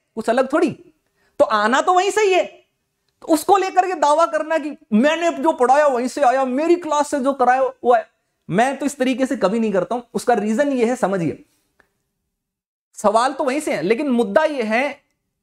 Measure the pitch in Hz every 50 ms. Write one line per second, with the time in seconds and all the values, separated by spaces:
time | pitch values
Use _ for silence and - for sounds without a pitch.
0 | _ _ - 220 - - 226 254 262 262 294 320 359 247 143 - - _ _ _
1 | _ _ _ _ _ _ _ - 285 - 220 208 202 220 254 294 302 349 370 359
2 | 381 403 392 427 427 381 370 339 285 - - - _ _ _ _ _ _ _ _
3 | _ _ _ _ - - 320 302 - - 392 392 381 381 - 359 370 359 370 311
4 | 285 294 302 311 339 330 311 311 311 311 320 320 277 302 277 - _ - 214 208
5 | 262 294 320 330 339 339 311 277 254 320 311 - 247 240 262 294 302 285 254 233
6 | 254 254 - 302 285 240 262 269 269 254 247 277 320 330 349 349 339 311 294 294
7 | 285 - 294 285 247 277 277 277 254 254 254 269 269 254 262 _ - 240 247 220
8 | - - _ _ _ _ _ _ _ - 156 202 240 277 269 269 302 269 - -
9 | 254 262 254 233 262 254 277 220 196 185 214 233 226 214 196 185 175 - 226 247
10 | 233 _ - 208 - - 240 214 202 214 220 233 294 285 269 247 226 233 254 -
11 | 254 185 196 185 165 139 - - - _ _ _ _ _ _ _ _ _ _ _
12 | _ _ _ _ _ _ _ _ _ _ _ _ _ _ _ _ _ _ _ -
13 | - 202 208 220 247 277 285 - 311 254 262 302 302 339 247 160 151 190 226 240
14 | 302 285 240 233 233 196 202 311 311 320 294 262 220 214 220 240 277 277 262 -
15 | _ _ _ _ _ _ _ _